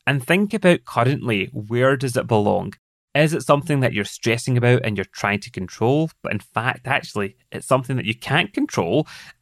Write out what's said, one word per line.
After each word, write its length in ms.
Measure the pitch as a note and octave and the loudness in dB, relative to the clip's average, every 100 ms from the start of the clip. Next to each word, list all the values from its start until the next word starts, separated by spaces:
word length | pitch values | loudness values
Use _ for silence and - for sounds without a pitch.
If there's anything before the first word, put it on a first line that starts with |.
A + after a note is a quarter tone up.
| B2+ | -2
and 200 | C#3 B2 | -2 2
think 280 | F3+ G#3 | 2 2
about 320 | A3 F3+ - - | 2 4 4 0
currently, 640 | A#2+ A#2+ C#3+ A#2+ G2+ - | 0 2 0 -2 -2 -2
where 440 | - G#2 A#2+ C3 C3+ | -8 -4 2 2 2
does 200 | C3 B2 | 0 -2
it 100 | A#2 | 2
belong? 460 | G#2+ G#2 F#2 G2 - _ _ _ | 2 4 0 -4 -14 _ _ _
Is 200 | C#3 D#3 | 0 2
it 100 | E3 | 0
something 380 | - C#3+ D#3+ C#3 | 2 0 2 0
that 120 | B2+ | 0
you're 120 | G2+ | 0
stressing 520 | G2+ - A#2 A#2+ - B2 | -6 -4 -2 -2 0 2
about 280 | A#2+ B2 | 4 4
and 120 | A2 G2 | 2 -4
you're 80 | |
trying 360 | F#2+ - G2+ G2+ | -6 -4 -2 -2
to 100 | - | -6
control, 600 | - F2+ - A2+ D3 D#3+ _ | -10 -10 -2 0 2 0 _
but 80 | - | -8
in 80 | G#2 | -8
fact, 480 | - A2 B2 - B2 | -4 -4 -4 -4 -4
actually, 500 | C#3 - G#3 G3 _ _ | -4 -4 -6 -6 _ _
it's 160 | - - | -14 0
something 300 | C3+ C3 B2+ | 0 0 -4
that 80 | |
you 100 | G#2+ | -4
can't 380 | A2+ - D3 G3+ | -6 -2 -2 0
control, 520 | - D4 - E2+ C3 D#3+ - - - | -4 -4 -2 0 0 -2 -10 -20 -6